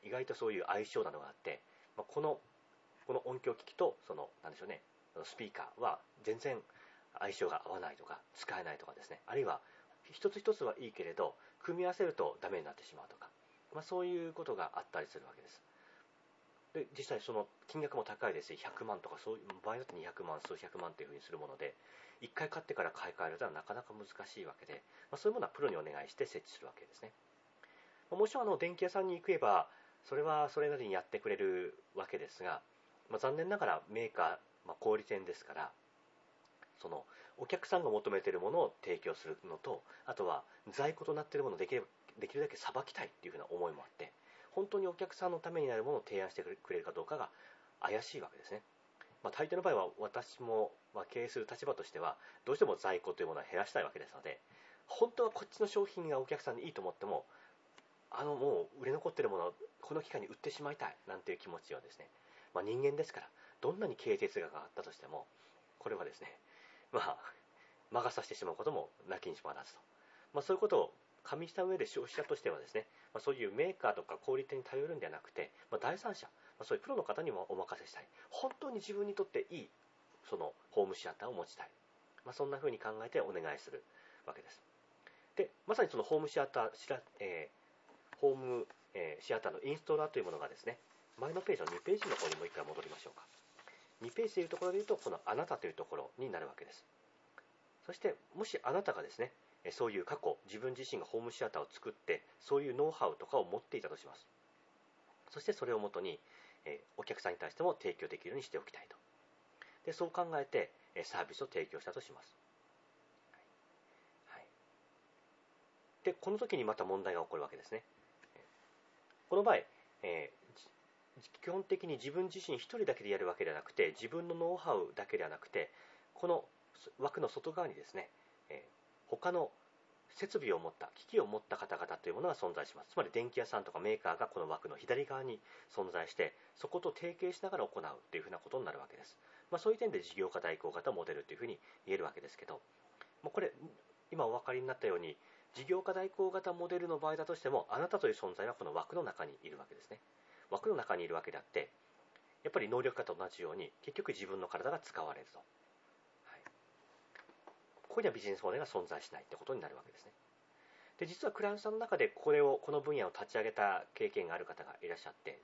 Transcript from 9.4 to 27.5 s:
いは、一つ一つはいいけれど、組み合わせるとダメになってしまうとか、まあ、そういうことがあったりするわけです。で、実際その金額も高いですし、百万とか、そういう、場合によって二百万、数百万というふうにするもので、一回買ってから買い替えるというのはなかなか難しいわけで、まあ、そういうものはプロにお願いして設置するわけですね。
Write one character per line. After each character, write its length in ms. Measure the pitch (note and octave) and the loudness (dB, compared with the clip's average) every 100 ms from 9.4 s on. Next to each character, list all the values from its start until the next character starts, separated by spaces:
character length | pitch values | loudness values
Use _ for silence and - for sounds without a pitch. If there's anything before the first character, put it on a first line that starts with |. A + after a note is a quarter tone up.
い 40 | |
は、 160 | A#2 C#2+ - - - - - | 0 0 -4 -20 -20 -20 -18
一 200 | - G3 | 0 0
つ 100 | G3+ | 2
一 140 | A3 | 2
つ 100 | G#3+ | 4
は 100 | A#2+ - | 2 -2
い 100 | C3 | -6
い 40 | |
け 120 | - | -6
れ 80 | E2+ | -4
ど、 220 | E2+ D#2+ - - - | 2 0 0 -16 -8
組 180 | - E3+ | -4 0
み 40 | |
合 40 | F3+ | 0
わ 60 | |
せ 100 | F3+ | 4
る 100 | F3+ | 2
と 240 | - D#2 - | 4 0 0
ダ 80 | F2+ | -4
メ 100 | F2+ | -4
に 60 | |
な 60 | D#2 | -4
っ 40 | |
て 100 | - | -10
し 100 | - | -16
ま 80 | D2+ | -18
う 60 | - | -18
と 60 | - | -18
か、 120 | - - - - - | -18 -20 -20 -20 -14
ま 60 | D#3 | -12
あ、 20 | |
そ 180 | D#3 F3+ | -2 0
う 60 | F3+ | 0
い 220 | F3 E3 | 0 -2
う 40 | |
こ 120 | D#3+ | -4
と 100 | D3+ | -4
が 160 | G2+ E2 - | -2 -2 -4
あ 40 | |
っ 40 | - | -4
た 120 | E2+ | -6
り 40 | D2+ | -6
す 100 | - | -10
る 80 | - | -16
わ 60 | - | -18
け 60 | |
で 80 | - | -20
す。 100 | - - - - - - _ _ _ _ - _ | -20 -20 -20 -20 -20 -20 _ _ _ _ -20 _
で、 140 | D#3+ A#2+ C#3 | -6 -4 -6
実 80 | |
際 160 | C3+ A#2+ | -4 -2
そ 120 | - | 0
の 140 | A2 - - - | -2 -2 -8 -8
金 140 | D#3 | -4
額 140 | D3 C3+ | -2 -2
も 80 | |
高 260 | G#2+ G#2 G#2+ | -2 -2 -2
い 20 | |
で 100 | E2 | -2
す 60 | - | -6
し、 100 | D#2 | -10
百 220 | - - | -10 -6
万 140 | A2+ G2 | -4 -4
と 80 | - | -6
か、 60 | - | -8
そ 120 | A2 | -6
う 0 | A2 | -6
い 20 | |
う、 20 | G2+ F#2+ | -8 -8
場 100 | G#2+ | -6
合 20 | |
に 60 | A#2 | -6
よ 40 | |
っ 20 | C3 | -6
て 80 | |
二 100 | F2 | -10
百 200 | F2+ - | -10 -8
万、 160 | F2 D2+ | -6 -6
数 160 | - - | -6 -8
百 220 | F2+ F2+ | -8 -8
万 140 | E2+ | -8
と 80 | D#2+ | -8
い 20 | |
う 40 | C#2+ | -12
ふ 20 | |
う 20 | |
に 60 | C#2+ | -12
す 100 | - | -10
る 80 | D#2+ | -10
も 100 | D2 | -10
の 80 | C#2 | -6
で、 180 | C#2+ - - - - - | -6 -6 -16 -20 -20 -16
一 80 | - | -10
回 140 | - D#3 | -4 -4
買 140 | E3 | -4
っ 20 | - | -2
て 60 | |
か 100 | - | 0
ら 80 | E2 | 0
買 200 | - F2 | -2 -8
い 40 | |
替 140 | - E2 | -2 -2
え 20 | |
る 60 | E2 | 0
と 60 | |
い 40 | - | -4
う 20 | |
の 60 | D2+ | -4
は 60 | |
な 40 | - | -6
か 80 | |
な 80 | A2 | -8
か 100 | - | -8
難 340 | G#2+ G2+ - - | -14 -14 -12 -12
し 140 | A2 | -10
い 60 | D#2+ | -10
わ 80 | - | -12
け 60 | |
で、 180 | - D2 - - - | -12 -14 -14 -20 -10
ま 60 | D3 | 0
あ、 20 | |
そ 100 | G#3 | 2
う 20 | |
い 20 | |
う 20 | |
も 60 | A#3+ | 2
の 60 | - | -2
は 60 | |
プ 100 | - | 2
ロ 60 | C#3+ | 2
に 80 | F2 | 2
お 60 | |
願 220 | D#2 D2 | -2 -6
い 40 | C#2 | -10
し 60 | |
て 100 | - | -4
設 140 | - - | -2 -2
置 120 | - | -10
す 100 | - | -14
る 60 | - | -16
わ 60 | |
け 120 | - - | -16 -20
で 80 | |
す 80 | - | -18
ね。 100 | A2 - - _ _ | -18 -18 -20 _ _